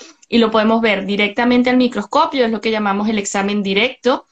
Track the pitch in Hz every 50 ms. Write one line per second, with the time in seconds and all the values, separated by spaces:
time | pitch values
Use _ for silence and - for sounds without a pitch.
0 | - - - _ - _ - 233 226 220 220 220 214 220 226 226 226 220 196 190
1 | 196 190 202 202 208 202 202 247 240 247 247 247 240 254 254 254 247 240 - 208
2 | 202 - - 285 320 320 302 269 240 226 226 202 - 226 220 214 214 202 196 202
3 | 214 220 220 208 196 - - 202 196 202 208 208 190 196 190 202 226 269 262 -
4 | - 240 277 - - _